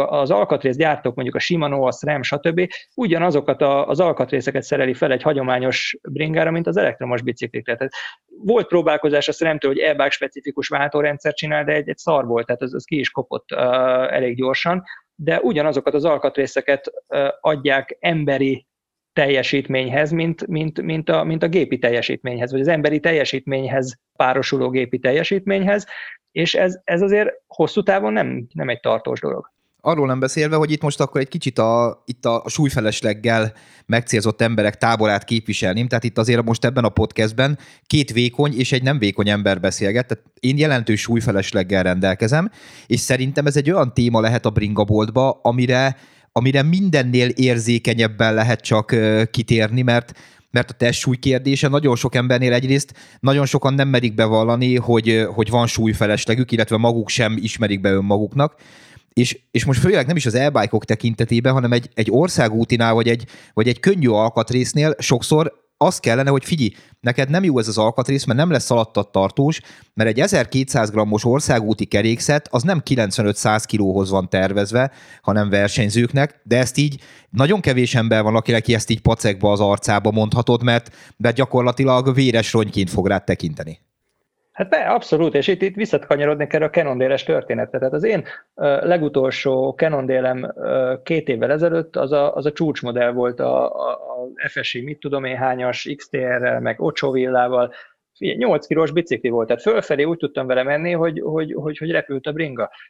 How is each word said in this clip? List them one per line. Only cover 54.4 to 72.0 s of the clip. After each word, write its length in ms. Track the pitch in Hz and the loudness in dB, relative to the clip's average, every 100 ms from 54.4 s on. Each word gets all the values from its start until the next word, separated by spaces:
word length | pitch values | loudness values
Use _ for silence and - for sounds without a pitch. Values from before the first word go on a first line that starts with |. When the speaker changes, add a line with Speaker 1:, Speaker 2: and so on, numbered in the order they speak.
| 113 120 127 123 | 2 2 2 2
Speaker 2:
hogy, 340 | 117 117 113 | 2 2 4
ö, 140 | 113 | 2
hogy 260 | 107 104 107 | 0 -2 0
van 180 | 120 117 | 2 0
súlyfeleslegük, 840 | - 110 110 104 104 - 113 123 | 0 0 2 0 0 0 0 0
illetve 260 | 113 110 110 | 0 0 2
maguk 320 | 117 117 104 | 2 0 -2
sem 280 | - 110 110 | 0 0 0
ismerik 440 | 110 - 107 98 | -4 -2 -2 0
be 100 | 98 | 0
önmaguknak. 640 | 98 98 101 104 139 147 _ - - - - _ | 2 2 0 0 0 -2 _ -20 -20 -20 -20 _
És, 260 | - 127 - _ | 0 0 -2 _
és 140 | - 143 | -2 0
most 140 | 123 | 2
főleg 280 | 175 196 127 | 2 2 0
nem 80 | 170 | -2
is 100 | 127 | 0
az 100 | 117 | 0
e-bike-ok 500 | 143 135 104 - - | 2 2 0 -2 -2
tekintetében, 680 | 110 117 110 117 117 127 | -2 0 0 0 2 2
hanem 180 | 131 120 | 2 2
egy, 180 | 123 - | 0 -2
egy 180 | - 110 | -4 2
országútinál, 840 | 117 180 165 117 113 117 117 117 | 2 2 2 2 2 0 2 2
vagy 140 | 113 117 | 2 2
egy, 180 | 117 - - - | 0 -4 -20 -8
vagy 140 | - 117 | -2 0
egy 120 | 117 | 2
könnyű 300 | 190 196 127 | 0 2 4
alkatrésznél 840 | 104 113 117 113 123 123 147 156 143 | 4 2 0 0 0 0 0 0 0
sokszor 560 | - 120 - 156 160 - _ - | 0 0 2 0 0 -6 _ 0
az 220 | 160 - | 0 0
kellene, 300 | - 117 135 | 0 0 2
hogy 160 | 139 - | 0 0
figyelj, 260 | 165 110 - - _ | -2 -2 -4 -20 _
neked 300 | 117 123 135 | -2 0 2
nem 140 | 165 | 2
jó 160 | 190 127 | 2 2
ez 80 | 110 | 0
az 100 | 107 | 2
alkatrész, 480 | 110 120 123 139 - | 0 2 0 -2 0
mert 140 | 120 | 0
nem 120 | 175 | 2
lesz 200 | 139 - | 2 2
alattad 400 | 120 110 - 101 | 0 0 -2 0
tartós, 500 | 95 98 - 139 160 - - _ | 2 0 2 0 -2 -8 -20 _
mert 160 | - 110 | -2 0
egy 100 | 107 | 2
ezerkétszáz 720 | 196 185 113 131 135 131 110 | 2 0 0 -2 0 0 0
grammos 340 | 107 107 107 120 | 0 0 0 2
országúti 600 | 135 156 123 107 107 101 | 0 2 0 0 -2 0
kerékszet, 640 | 104 | 0